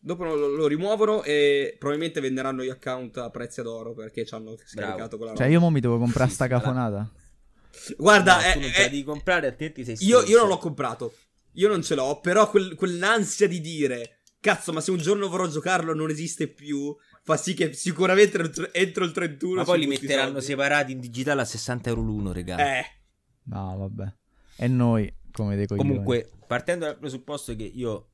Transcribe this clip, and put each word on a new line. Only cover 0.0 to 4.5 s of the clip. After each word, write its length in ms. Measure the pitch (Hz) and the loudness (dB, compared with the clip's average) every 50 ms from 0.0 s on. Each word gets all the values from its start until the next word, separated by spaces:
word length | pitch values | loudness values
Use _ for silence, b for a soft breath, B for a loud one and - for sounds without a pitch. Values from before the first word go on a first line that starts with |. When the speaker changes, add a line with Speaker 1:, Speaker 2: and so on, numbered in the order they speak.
| _ | _
Speaker 1:
Dopo 200 | 147 175 175 180 | -8 -8 -6 -4
lo, 100 | 165 160 | -4 -2
lo, 140 | 147 147 143 | 0 0 0
lo 180 | 139 151 160 | 0 2 2
rimuovono 560 | 147 147 156 175 202 214 208 214 214 214 214 - | 2 2 0 0 0 2 2 2 2 2 0 0
e 540 | - 147 147 143 143 143 143 139 - - _ | 0 2 4 6 6 4 4 2 -2 -6 _
probabilmente 400 | - 143 147 151 165 165 160 160 | -4 -4 -2 -2 -4 -4 -4 -4
venderanno 440 | 139 131 131 131 131 135 131 131 131 | -4 -2 -4 -2 -4 -4 -4 -4 -6
gli 40 | 131 | -6
account 500 | 127 131 - 135 127 127 127 117 - 127 | -8 -8 -8 -8 -6 -6 -8 -10 -10 -10
a 120 | 123 117 | -12 -10
prezzi 300 | - 117 120 117 - - | -10 -10 -12 -10 -10 -10
ad 60 | 120 113 | -10 -8
oro 260 | 113 113 113 117 117 | -8 -10 -10 -12 -12
perché 320 | - 110 110 - - 113 | -12 -14 -12 -8 -8 -8
ci 80 | 113 - | -8 -8
hanno 220 | 110 110 110 | -14 -14 -14